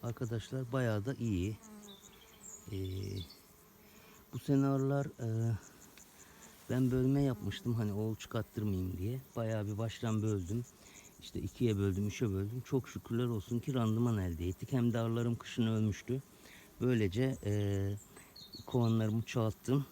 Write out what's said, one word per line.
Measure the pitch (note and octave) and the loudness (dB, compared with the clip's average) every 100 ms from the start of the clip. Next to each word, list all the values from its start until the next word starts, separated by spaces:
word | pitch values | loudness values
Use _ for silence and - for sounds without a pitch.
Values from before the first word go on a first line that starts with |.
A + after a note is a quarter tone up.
Arkadaşlar | A#2 A2+ A#2+ A2+ - C3 B2 | -8 -6 -4 -4 -4 -6 -2
bayağı | C3 B2 G#2+ G2+ | 0 2 0 -2
da | |
iyi. | C3+ A#2 G2 F#2 A2 - - - - - - - - - - - | -2 0 2 0 -4 -12 -18 -18 -20 -20 -20 -20 -20 -18 -16 -10
Ee, | G2 F#2+ F#2+ G2 G2 E2+ - - - - - - - - - - | -6 -4 -4 -4 -6 -8 -12 -20 -20 -20 -20 -20 -20 -20 -20 -10
bu | B2+ | -10
sene | - C#3 C#3 | 2 4 6
arılar, | C#3 C3+ C#3 C#3 | 4 2 2 -2
e, | - A#2 A2 A2+ G#2+ - - - - - - - - - - - | -4 -2 0 0 0 -4 -20 -20 -20 -20 -20 -20 -20 -20 -20 -4
ben | B2 C3 | 2 4
bölme | B2+ B2+ C#3 | 4 4 4
yapmıştım | C#3 A#2+ G2+ - - | 4 2 -4 -4 -2
hani | A2+ G#2+ | 0 0
oğul | G2+ A2 A2 | 0 -2 -4
çıkarttırmayayım | - A#2 G#2+ - G#2+ F#2+ F#2 F2 | -4 -4 -4 -2 0 0 -2 -2
diye. | F#2+ C3 C3 - | -4 -4 -6 -4
Bayağı | A2+ A2 G#2 | -2 -2 -2
bir | G#2 | -2
baştan | A2+ - A#2 A2 | -4 -4 -2 0
böldüm. | G#2+ G#2 F2 A2+ A#2+ - - - - - | 2 0 0 -4 -4 -14 -20 -20 -20 -20
İşte | - - | -10 -6
ikiye | F2 - A#2+ G2+ | -6 0 2 4
böldüm, | G2+ F#2+ G#2 | 2 2 0
üçe | - A#2+ | 0 0
böldüm. | F#2+ G2+ B2 - | 0 -2 -4 -2
Çok | C3+ - | -2 -2
şükürler | - - A2+ B2 | -10 -2 0 0
olsun | A2+ - A#2+ | -2 -2 -2
ki | - | 0
randıman | C3 A2+ A2 A#2+ A2 | 0 2 4 2 2
elde | F2+ E2 F2 | 0 0 -2
ettik. | F#2+ - | -4 -2
Hem | C3 A#2+ | 2 2
de | A#2 | 2
arılarım | A2+ A2+ A#2+ A#2 | 0 0 0 -2
kışın | - - A2+ | -4 0 2
ölmüştü. | A2 G#2+ G2 - B2+ - - - - - - | 4 2 0 -4 -6 -6 -20 -20 -20 -20 -2
Böylece, | A#2+ B2 G#2 F#2+ C3 C3 G#2 | 2 4 2 2 0 0 0
e, | G#2 G2+ G2 G2 G#2 - - - - - - - | 0 2 0 -2 -4 -10 -20 -20 -20 -18 -16 -2
kovanlarımı | B2+ A#2 A2+ A2 A2 | 2 4 4 4 0
çoğalttım. | G#2+ B2+ A2 - - C3+ C3+ | 0 0 0 -2 0 0 0